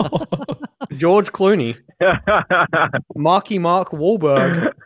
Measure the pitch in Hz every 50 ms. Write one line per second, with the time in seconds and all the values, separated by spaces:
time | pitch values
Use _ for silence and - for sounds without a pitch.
0 | - - - - 320 - - 143 285 - - - 285 - _ - 269 - 147 131
1 | 160 170 190 208 196 - - - 190 196 214 175 120 117 113 - _ _ _ -
2 | 175 190 170 - - 196 208 180 - - 185 170 170 - - 160 156 - - 135
3 | - - - 135 147 160 185 202 - - 214 185 170 170 175 190 180 - - 147
4 | 151 185 226 196 160 147 139 - 180 175 170 170 175 - - - -